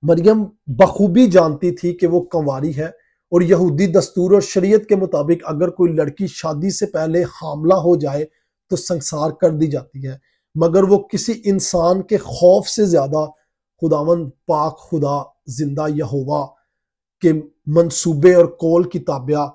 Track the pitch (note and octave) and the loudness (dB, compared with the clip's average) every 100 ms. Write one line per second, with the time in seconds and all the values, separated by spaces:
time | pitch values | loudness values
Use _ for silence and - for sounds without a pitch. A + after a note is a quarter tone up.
0 | C#3+ E3 F3 A3 G#3 _ - A#2+ F#3+ - | 2 2 4 2 -2 _ -12 2 2 4
1 | G3+ F3 B3+ F3+ E3 D3 F3+ F3 F3 F3 | 2 4 6 6 4 0 -4 -4 -6 -2
2 | F3 F3 F3 E3+ D3 C3+ D3 C#3+ D#3+ - | 0 0 -2 -4 -4 -4 -6 -6 -8 -10
3 | _ _ _ F3 F3 F3 F3+ C#3+ F#3+ F3 | _ _ _ 0 4 2 2 0 2 2
4 | - - F3+ G3+ F#3+ - F#3+ G#3+ G#3+ G3+ | 0 -2 2 2 2 -2 2 2 2 -2
5 | F#3+ D#3+ D3 E3+ - D3+ F3 F3 F3 D#3 | 0 -2 0 -2 -2 -4 -4 0 0 0
6 | D3 C#3+ F#3+ - D#3+ D3+ F#3 F#3+ - E3 | -4 -4 -8 -6 -8 -4 -4 -4 -4 -4
7 | D#3+ D#3+ E3+ - D#3+ D3 D#3 F#3+ E3 E3+ | -2 -2 -2 -6 -10 -4 0 2 2 0
8 | C#3+ C#3+ D3+ _ _ _ _ F#3 - E3+ | 0 -6 -8 _ _ _ _ -8 -4 -6
9 | - D#3 D#3 D3+ F3 D#3 D#3 C#3 - C#3 | -6 -4 -6 0 0 2 -2 -2 -10 -14
10 | C3+ C3 _ _ _ D#3 E3+ E3+ G3 G3 | -14 -14 _ _ _ -2 2 2 4 2
11 | G3 G#3 - A3+ G3+ G3 - F3+ E3 F#3+ | 0 -6 -4 -6 -2 -2 0 0 0 0
12 | F#3+ G#3 - - F3+ F#3+ G3 - G#3 E3 | -2 -4 -4 2 4 4 2 -2 0 2
13 | C#3 D3+ D3+ _ _ _ _ _ D#3+ D#3 | 0 -4 -6 _ _ _ _ _ -2 -2
14 | D3+ F3 D#3+ - _ D#3 D#3 D#3 - E3 | 0 0 -2 -12 _ -2 -2 -6 -8 -4
15 | C#3+ C#3+ C#3+ _ - A#2+ D3 C#3+ D3+ D3+ | -2 -4 -8 _ -16 -8 -6 -4 -4 -4
16 | C#3 C#3 C3 D3 C3+ _ _ _ _ _ | -4 -6 -4 -6 -6 _ _ _ _ _
17 | _ _ E3+ D#3 D3+ _ - D#3 E3+ - | _ _ 0 0 -4 _ -4 0 0 -2
18 | F3 D3+ F3 F3+ E3+ - E3 E3+ F3+ F3 | -4 2 4 6 4 2 0 2 0 -4
19 | C#3 C#3 C3 D3+ C#3+ | -6 -8 -4 -4 -4